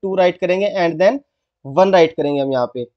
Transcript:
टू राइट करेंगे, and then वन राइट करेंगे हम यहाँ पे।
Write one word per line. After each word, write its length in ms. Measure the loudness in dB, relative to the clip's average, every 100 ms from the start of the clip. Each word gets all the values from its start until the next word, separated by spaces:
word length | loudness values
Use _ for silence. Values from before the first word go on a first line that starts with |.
टू 120 | -6 0
राइट 220 | 0 0
करेंगे, 320 | -4 -2 -2 -2
and 220 | -2 0
then 180 | 0 0 -6 _ _ _
वन 280 | -6 0 4
राइट 240 | 4 4 2
करेंगे 240 | -4 -2
हम 120 | -2
यहाँ 140 | -2 -4
पे। 180 | -6 -12